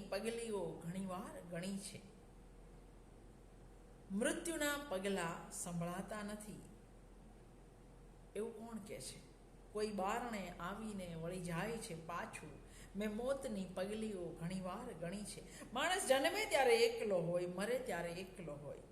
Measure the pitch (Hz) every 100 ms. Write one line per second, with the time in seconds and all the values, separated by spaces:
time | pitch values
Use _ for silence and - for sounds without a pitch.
0 | - 196 226 233 226 202 165 156 165 190
1 | 190 180 - 185 175 170 190 196 - -
2 | - - - - - - - - - -
3 | - - - - - - - - - -
4 | - 196 269 330 339 311 294 285 294 190
5 | 196 196 170 175 - - 180 170 170 180
6 | 196 214 202 214 214 165 - - - -
7 | - - - - - - - - - -
8 | - - - 196 226 - 226 220 - 117
9 | - - - - - - - 208 214 196
10 | 190 233 247 208 180 175 175 208 220 202
11 | 180 165 165 185 170 170 214 233 - 160
12 | 175 180 220 - 151 - - - - 196
13 | 214 208 247 277 269 202 180 190 190 220
14 | 220 190 165 - 165 190 185 196 247 165
15 | 165 202 202 - - - - 247 320 381
16 | 233 269 320 392 440 294 254 226 233 233
17 | 226 185 165 175 180 185 214 254 254 175
18 | 170 170 190 - 160 143 143 - -